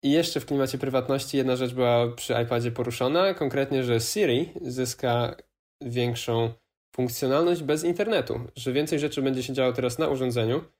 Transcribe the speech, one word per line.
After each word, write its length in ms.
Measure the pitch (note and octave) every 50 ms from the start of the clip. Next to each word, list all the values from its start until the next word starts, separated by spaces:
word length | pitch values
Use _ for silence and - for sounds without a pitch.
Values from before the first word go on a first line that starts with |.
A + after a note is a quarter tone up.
| -
I 80 | C#3
jeszcze 300 | C#3+ D#3+ E3+ E3 - D3
w 60 | -
klimacie 320 | - D3 C#3 C3+ B2+ - C3
prywatności 580 | C3+ C3+ C3 C3 B2 B2+ C3+ C3+ C3+ - -
jedna 200 | C#3 C3 C3 B2+
rzecz 180 | B2 C3 B2 B2
była 380 | B2+ B2+ A#2+ A#2+ A#2+ A#2+ A#2 A#2+
przy 220 | - - - B2 A#2 A#2+
iPadzie 280 | A#2 B2 A#2+ A#2 A#2+
poruszona, 640 | A#2 - B2 A#2+ A#2+ - C3 B2+ D3 F3 F#3 G3 F3+
konkretnie, 500 | F3+ D#3 C3+ - C#3 C3+ C3+ C#3+ C3+ B2+
że 160 | B2 A#2+ A2+
Siri 520 | A#2 - - G#3 G#3 D#3 A#2+ B2 E3 E3+ - - -
zyska 720 | B2+ B2 B2+ B2+ A#2+ - - - B2 A#2+ A#2+ A#2+ - - - - _ _ _ _ _ _ _ -
większą 680 | B2 A#2 B2 A#2+ A#2+ A#2 A#2 - - A#2 A#2 A#2 A2+ A#2 _ _ _ _ _ _ _ _
funkcjonalność 680 | - B2+ A#2+ A#2+ - - B2+ C3+ D3 E3+ F3 F3 E3 D#3
bez 220 | C3+ D3+ D#3 E3
internetu, 560 | E3+ E3+ - G3+ G#3+ A3 F3 A#2+ - A#2 A#2 A#2+ - _
że 160 | - A#2 C3 B2
więcej 260 | C#3 D3 - F3 D3
rzeczy 240 | D3 D3 - - C3+
będzie 200 | C3+ C3 B2+ B2
się 100 | - C3
działo 200 | C3+ C3 B2+ A#2+
teraz 260 | - B2+ B2 A#2+ -
na 100 | D#3+ D#3
urządzeniu 560 | C#3+ C3 C3 B2+ A#2 A#2+ A2+ A2 B2 D3+ E3 - _ _